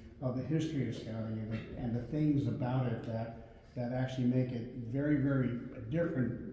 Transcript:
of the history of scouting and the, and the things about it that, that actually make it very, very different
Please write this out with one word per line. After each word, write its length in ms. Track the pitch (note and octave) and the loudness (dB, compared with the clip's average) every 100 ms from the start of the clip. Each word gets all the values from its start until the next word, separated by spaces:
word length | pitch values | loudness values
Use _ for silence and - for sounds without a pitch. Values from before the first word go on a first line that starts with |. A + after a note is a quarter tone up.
| - - | -16 -4
of 120 | B2+ B2 | -2 -2
the 60 | |
history 440 | B2+ D#3 D#3 C#3+ A2+ | 0 2 2 0 -2
of 60 | - | -4
scouting 420 | - A2+ A2 A2 | -6 -4 -4 -4
and 140 | A2 | -4
the, 60 | A2 - - | -4 -6 -4
and 160 | A#2+ A#2 | -2 -2
the 60 | - | 0
things 360 | D3+ D3+ C#3 A#2+ | 2 4 4 2
about 380 | - B2 B2+ A#2+ | 0 0 2 2
it 160 | A2+ - | 0 -2
that, 440 | A2+ A2+ - - - - B2+ | -4 -4 -8 -16 -18 -12 -6
that 160 | A#2+ | -2
actually 300 | B2+ C3 B2+ | -2 -2 2
make 280 | B2 B2+ B2 | 4 4 2
it 200 | A#2 - B2+ A2+ | 0 -6 -6 -4
very, 280 | C3+ D3 C#3+ | 0 4 4
very 320 | C#3 C3+ A#2+ A#2+ - - A2 | 4 4 2 0 -6 -10 -2
different 480 | E3 E3 C3 A2 - - | 0 2 2 0 0 -6